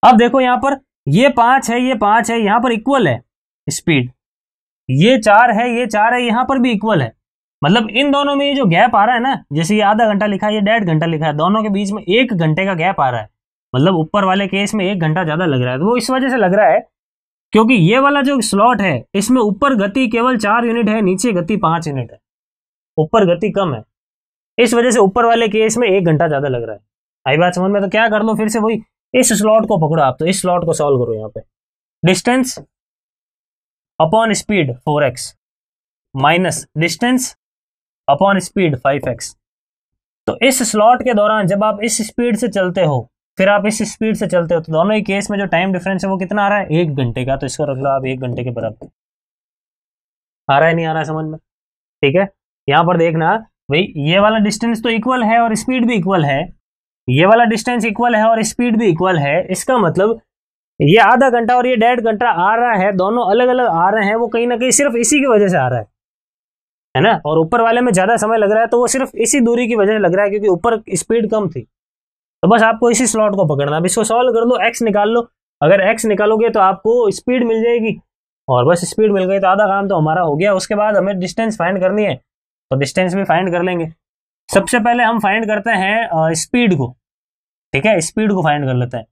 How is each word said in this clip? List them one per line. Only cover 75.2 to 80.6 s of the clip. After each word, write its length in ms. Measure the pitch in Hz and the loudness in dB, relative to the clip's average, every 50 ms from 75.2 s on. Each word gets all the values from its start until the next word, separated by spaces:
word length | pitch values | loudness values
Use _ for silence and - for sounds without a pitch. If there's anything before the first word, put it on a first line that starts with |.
| 233 - _ _ _ _ _ _ | -2 -4 _ _ _ _ _ _
अगर 200 | - 156 185 196 185 | 2 2 4 4 2
एक्स 220 | 190 226 226 - 220 | 0 -2 -2 0 -2
निकालोगे 420 | 208 190 214 208 220 220 226 233 | 0 0 2 2 2 2 2 0
तो 100 | 220 220 | 2 2
आपको 480 | 190 190 196 190 _ 220 233 247 240 208 | 2 2 0 0 _ 0 2 2 2 0
स्पीड 320 | 190 - _ - 247 254 240 | -2 -2 _ -2 0 0 0
मिल 160 | 233 226 226 220 | 0 0 0 0
जाएगी 360 | 233 240 240 214 226 - - _ _ _ _ _ _ _ _ _ - | 0 0 0 0 -2 -4 -6 _ _ _ _ _ _ _ _ _ -2
और 180 | 131 123 123 | 0 2 4
बस 200 | 139 175 175 180 175 | 2 2 0 0 -8
स्पीड 240 | - - 214 214 | -2 0 0 2
मिल 140 | 202 196 185 | 2 0 0
गई 140 | 185 196 202 | 0 0 0
तो 80 | 190 185 | 2 2
आधा 180 | - 214 214 196 | 2 2 2 0
काम 200 | 196 196 196 196 | 0 -2 -2 -2
तो 80 | 196 170 | 0 0
हमारा 240 | 156 156 160 180 180 | 0 0 0 0 0
हो 120 | 160 143 147 | 0 0 0
गया। 160 | 180 208 202 | 0 0 0
उसके 200 | 190 | 0